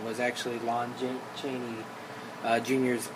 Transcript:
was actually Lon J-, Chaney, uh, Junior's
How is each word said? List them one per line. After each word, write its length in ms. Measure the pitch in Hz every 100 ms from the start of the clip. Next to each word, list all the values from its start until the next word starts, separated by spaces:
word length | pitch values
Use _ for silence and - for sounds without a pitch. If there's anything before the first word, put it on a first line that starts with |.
| 113
was 120 | 113
actually 420 | 123 117 123 117
Lon 340 | 117 120 120 123
J-, 140 | 127 127 - -
Chaney, 400 | 139 127 120 110 110 - - - - -
uh, 200 | 117 117
Junior's 480 | 123 131 127 120 -